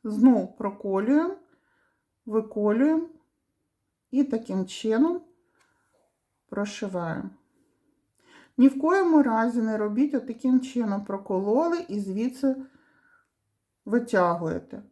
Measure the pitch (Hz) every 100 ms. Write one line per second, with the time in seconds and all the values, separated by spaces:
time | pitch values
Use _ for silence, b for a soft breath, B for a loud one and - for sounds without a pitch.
0 | 226 214 254 226 185 - 202 196 196 190
1 | 214 294 339 392 _ _ _ _ _ _
2 | _ _ - 220 214 214 208 220 294 320
3 | 339 - _ _ _ _ _ _ _ _
4 | _ 254 277 226 - 190 190 - 220 220
5 | 320 359 - _ _ _ _ _ _ _
6 | _ _ _ _ _ 202 208 - 202 180
7 | 170 160 196 - _ _ _ _ _ _
8 | _ _ b b b - 269 269 302 392
9 | 359 311 254 226 233 240 220 214 208 214
10 | 294 269 247 226 254 254 254 247 220 196
11 | 202 196 196 190 202 240 339 339 - 208
12 | 196 190 247 254 269 262 269 B B B
13 | B B B _ _ _ _ _ - 233
14 | 240 196 175 170 160 170 - - -